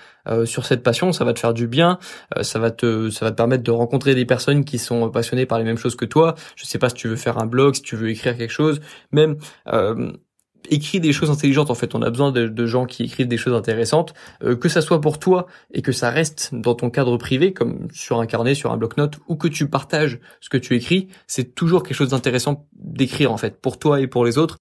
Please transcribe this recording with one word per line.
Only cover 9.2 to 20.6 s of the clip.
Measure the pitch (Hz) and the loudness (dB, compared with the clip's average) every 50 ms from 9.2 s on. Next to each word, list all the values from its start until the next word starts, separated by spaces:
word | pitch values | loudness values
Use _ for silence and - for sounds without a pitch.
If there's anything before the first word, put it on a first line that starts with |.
| 156 156 143 151 - - - _ - - - | 4 4 2 -2 -8 -16 -20 _ -6 -2 0
euh, | 110 95 104 117 120 123 113 - - _ _ _ _ _ _ _ _ - - | 0 2 0 0 -2 -4 -6 -8 -12 _ _ _ _ _ _ _ _ -6 -2
écris | 156 147 - - - 190 | -2 -2 -2 -2 -2 0
des | 165 156 | 2 2
choses | 143 - - 151 | 2 2 2 0
intelligentes, | 147 147 143 143 135 147 151 147 | 0 2 2 2 4 4 2 0
en | 123 | 0
fait. | - - - - | -2 -4 -4 -2
On | 113 117 | -2 -2
a | 117 | -2
besoin | 117 123 143 139 | 0 0 0 2
de, | 131 123 117 113 | 2 0 0 -2
de | 110 113 120 117 | -2 -2 -2 0
gens | 117 123 127 | 0 0 -2
qui | 123 - - - | -2 -4 -6 -8
écrivent | 123 - - 127 123 | -6 -2 -2 -2 -2
des | 120 113 | -2 -2
choses | - 131 123 | 0 0 0
intéressantes, | 113 95 - 110 110 117 110 - 160 170 165 - - - - - - - | 0 0 0 0 0 0 2 2 2 0 0 -6 -18 -20 -20 -12 -6 -2
euh, | - 123 | -2 0
que | 123 - 175 | 2 0 0
ça | - 175 | 2 2
soit | 156 - 175 160 | 2 2 2 2
pour | 147 156 151 - | 2 2 0 0
toi | - 185 185 180 175 - - - _ _ - | 2 2 2 2 2 -4 -12 -20 _ _ -8
et | - | -6
que | - - | -2 -2
ça | 120 - - 120 | -2 0 0 0
reste | 120 151 165 151 - - - - 131 | 0 0 0 -2 -2 -8 -10 -8 -6
dans | 120 107 120 117 | -2 0 0 0
ton | 120 - 120 | 0 0 -2
cadre | - 147 135 123 120 117 | 0 0 0 2 0 0
privé, | - - 131 127 165 196 | 0 -2 0 2 2 2
comme | 190 - 117 117 - - - - | 2 0 -2 -2 -2 -6 -8 -10
sur | - - - - 123 117 | -12 -10 -6 -2 -2 0
un | 117 110 | 0 0
carnet, | - 113 117 127 139 | -2 0 0 0 0
sur | 139 - 117 | 0 0 -2
un | 113 113 | -2 -2
bloc-notes, | 113 113 - - 147 147 147 - - - | -4 -4 0 0 -2 -2 -2 -6 -8 -8
ou | 170 | -4
que | 151 - 165 | -2 -2 -2
tu | 151 - - - | 0 -2 -2 -2
partages | - 135 - - - 151 156 147 117 117 - - - _ | -2 -4 -4 -2 0 0 0 0 -2 -4 -12 -18 -20 _
ce | - - | -8 -2
que | - | -2
tu | 131 | -2